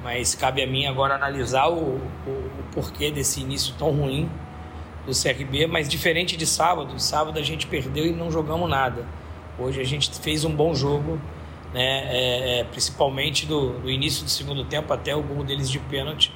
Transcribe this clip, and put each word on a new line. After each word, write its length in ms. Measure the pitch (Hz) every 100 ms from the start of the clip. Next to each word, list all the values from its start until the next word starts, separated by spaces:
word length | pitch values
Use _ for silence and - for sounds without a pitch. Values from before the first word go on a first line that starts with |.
Mas 320 | 131 120 120 -
cabe 260 | 135 135
a 60 | 131
mim 200 | 131 139
agora 280 | 131 135 139
analisar 540 | 139 139 117 131 151
o, 100 | 170
o, 500 | 151 131 - - 135
o 340 | 135 131 - -
porquê 360 | - 131 - 147
desse 300 | 147 131 -
início 340 | 131 139 - -
tão 160 | 147
ruim 380 | 147 139 139 170 - - - - - - - -
do 80 |
C 160 | 131 -
R 160 | 123 123
B, 220 | 135 165
mas 200 | 165 143
diferente 480 | 165 180 165 180 165
de 100 | 156
sábado, 540 | - 160 175 135 131
sábado 400 | - 151 156 160
a 40 |
gente 220 | 143 156 -
perdeu 400 | 160 131 143 165
e 60 |
não 180 | 165 170
jogamos 400 | 160 156 160 175
nada. 360 | 139 131 117 120 - - - - -
Hoje 220 | 127 135
a 60 | 127
gente 260 | 143 139 -
fez 240 | 156 156
um 80 | 160
bom 220 | 151 160 143
jogo, 420 | 139 143 147 160 - - - - -
né? 300 | 123 127 135 139
É, 520 | 127 127 123 127 123
é, 40 | 117
principalmente 800 | - - - 143 135 147 139 151
do, 340 | 151 131 123
do 100 | 123
início 360 | 131 147 143 -
do 40 |
segundo 360 | - 139 139 123
tempo 260 | 151 151
até 240 | 135 - 147
o 80 |
gol 220 | 143 143 139
deles 240 | 139 131
de 100 | 135
pênalti. 500 | - 139 139 156 -